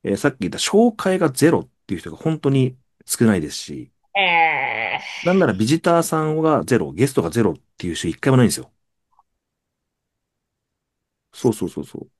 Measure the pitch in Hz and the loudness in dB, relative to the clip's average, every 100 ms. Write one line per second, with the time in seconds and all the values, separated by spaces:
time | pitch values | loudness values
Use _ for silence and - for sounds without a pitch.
0 | - 98 147 - 90 - - 202 240 220 | -4 0 -2 -2 -6 -4 0 2 2 0
1 | 190 185 160 131 143 101 - _ - 87 | -2 0 0 2 2 2 -4 _ -10 -10
2 | - 80 160 156 143 135 123 127 _ _ | -10 -6 -4 -2 0 2 0 -4 _ _
3 | - - 113 95 73 - - 69 - _ | -10 2 2 2 -2 -10 -12 -14 -16 _
4 | _ 202 185 170 160 143 131 110 107 107 | _ -2 2 2 2 0 -4 -6 -6 -8
5 | - - 170 190 156 95 110 165 175 170 | -10 -6 0 2 2 2 0 2 2 2
6 | 165 160 156 156 160 151 - 117 73 76 | 2 -2 -2 0 2 0 2 0 0 0
7 | 135 - 85 104 104 76 _ _ 90 82 | 0 0 -2 0 0 -2 _ _ -10 -6
8 | 87 80 139 131 110 - - _ _ _ | -6 -2 2 4 4 0 -10 _ _ _
9 | _ _ _ _ _ _ _ _ _ _ | _ _ _ _ _ _ _ _ _ _
10 | _ _ _ _ _ _ _ _ _ _ | _ _ _ _ _ _ _ _ _ _
11 | _ _ _ - 123 107 87 - 73 - | _ _ _ -2 -2 -2 -6 -8 -14 -16
12 | - | -18